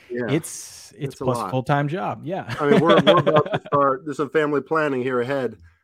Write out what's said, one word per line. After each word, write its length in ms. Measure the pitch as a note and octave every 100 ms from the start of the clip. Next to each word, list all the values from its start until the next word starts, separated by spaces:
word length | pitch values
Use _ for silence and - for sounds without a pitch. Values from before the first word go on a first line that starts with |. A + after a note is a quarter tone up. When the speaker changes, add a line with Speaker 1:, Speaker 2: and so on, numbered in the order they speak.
| -
Speaker 1:
Yeah. 160 | B2 A#2+
Speaker 2:
it's, 640 | D#3 - - - - -
it's 220 | - C#3+
Speaker 1:
It's 60 | -
a 20 |
Speaker 2:
plus 140 | C3 A#2+
Speaker 1:
lot. 120 | G2
Speaker 2:
full-time 380 | B2+ B2 C#3+ D3
job. 380 | F3 F#3+ A2+ C#3
Yeah. 280 | F#3 A2 A#2
Speaker 1:
I 80 | D3
mean, 100 | -
we're, 240 | D#3+ -
we're 180 | - F3+
about 300 | D#3 - -
Speaker 2:
<laughs> 40 |
Speaker 1:
to 80 | - -
start. 360 | C#3+ C#3 C3
There's 140 | D3+ C#3
some 100 | C3+
family 320 | D#3+ D3 D3
planning 420 | C3+ D#3+ D3+ C3
here 200 | B2+ B2+
ahead. 340 | A#2+ C#3 B2 A2 - _